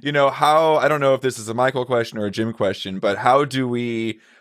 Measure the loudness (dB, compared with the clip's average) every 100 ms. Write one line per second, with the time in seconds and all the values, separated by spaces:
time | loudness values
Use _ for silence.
0 | -2 2 2 2 2 4 4 4 2 2
1 | 2 2 0 -4 -4 0 0 0 0 0
2 | -2 -4 -4 -2 -4 -2 -2 -4 -8 -4
3 | -2 0 2 2 2 -2 -4 -4 -4 -4
4 | -6 -8 _ _